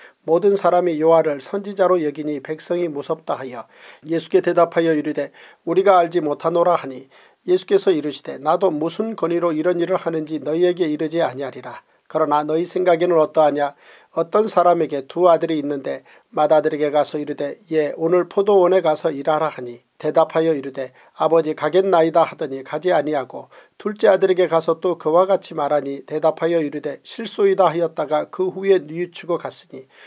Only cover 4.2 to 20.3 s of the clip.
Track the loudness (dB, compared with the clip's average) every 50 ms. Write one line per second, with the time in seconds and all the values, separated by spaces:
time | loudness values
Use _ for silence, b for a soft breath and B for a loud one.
4.2 | -2 0 0 0 2 2 2 4 2 2 2 2 2 2 2 0 0 -4 -4 -4
5.2 | -6 -6 _ B B B B B B -2 0 2 4 6 6 6 4 2 0 -2
6.2 | -2 -2 -4 -2 -2 0 2 2 2 2 2 0 -2 -6 -12 -14 -16 _ b b
7.2 | b b b b b 0 0 0 0 2 0 0 2 2 0 0 0 -6 -8 -10
8.2 | -10 -12 -12 -6 -2 0 0 2 2 0 0 0 -4 -4 -4 -4 -6 -6 -6 -4
9.2 | -4 -2 -2 0 0 -2 -2 0 0 0 0 0 0 -2 -2 -2 -2 -4 -4 -4
10.2 | -4 -6 -8 -8 -6 -4 -2 2 2 2 2 0 -2 -2 -2 -4 -4 -4 -2 -2
11.2 | -2 -2 -4 -6 -10 -10 -12 -14 -16 -16 -16 -18 -20 _ _ _ _ -6 -4 -2
12.2 | 0 2 2 0 0 0 -2 -2 -2 -2 -4 -2 2 2 4 4 4 4 4 4
13.2 | 2 2 2 2 2 4 2 0 -2 -4 -6 b b b b b b b b -6
14.2 | -4 0 0 0 0 2 2 2 4 4 4 2 0 -2 -4 -6 -8 -6 -2 2
15.2 | 4 4 4 4 2 0 -2 -2 -4 -4 -6 -6 -6 -8 -8 -10 -12 b b b
16.2 | b b -2 0 2 4 4 4 2 2 0 -2 -2 0 0 0 0 0 -2 -8
17.2 | -8 -8 -8 -8 -8 -8 -10 -12 _ -4 -2 0 0 -2 -2 -2 -2 0 2 2
18.2 | 0 0 -2 -2 2 4 4 6 6 6 4 4 2 2 0 0 -2 -4 -4 -4
19.2 | -2 0 0 0 0 -2 -4 -6 -12 -12 -14 -16 _ _ _ -8 -4 0 2 2
20.2 | 2 2